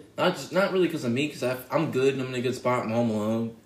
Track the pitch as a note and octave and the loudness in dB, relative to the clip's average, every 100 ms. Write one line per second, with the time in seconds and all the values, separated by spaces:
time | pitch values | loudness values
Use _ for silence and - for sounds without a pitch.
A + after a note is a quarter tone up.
0 | - - E3 F3+ - F3 G3 F#3+ E3+ D3+ | -10 -2 0 0 -2 0 2 2 2 0
1 | B2 A#2+ D3+ - B2+ B2+ - C#3+ D3 B2+ | -2 0 -2 -2 -4 -4 -2 0 0 2
2 | C3+ C3+ B2+ B2+ B2 A2+ B2 B2 A2 A2+ | 2 2 -2 -2 -2 -2 0 0 0 2
3 | A#2 G#2+ G#2+ A2+ A2+ - | 2 2 0 0 -2 -8